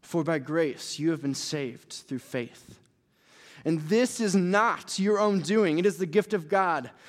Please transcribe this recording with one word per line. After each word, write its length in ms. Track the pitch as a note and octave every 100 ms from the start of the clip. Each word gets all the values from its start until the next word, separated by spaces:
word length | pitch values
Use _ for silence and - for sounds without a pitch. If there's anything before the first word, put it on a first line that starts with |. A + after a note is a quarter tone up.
For 220 | - E3+
by 160 | D#3 D#3+
grace 580 | C3 D#3+ D#3+ A#2+ - -
you 140 | D#3
have 100 | D#3+
been 140 | C#3 C3
saved 560 | - D3+ C3+ A#2 _
through 260 | - - C3
faith. 580 | - C3 A#2 - - - _ _ _ _ _ - - -
And 160 | - D#3+
this 360 | D3+ G#3+ B3 -
is 160 | G#3+
not 640 | F#3+ F3+ G3+ A3+ F3+ - -
your 220 | G3 G3+
own 180 | G#3 G3
doing. 400 | D3+ A3 G3 D3+
It 80 | F#3+
is 120 | E3
the 80 | F#3
gift 280 | F3+ G3
of 140 | G#3 D#3
God, 420 | G3 F#3 D#3 B2 -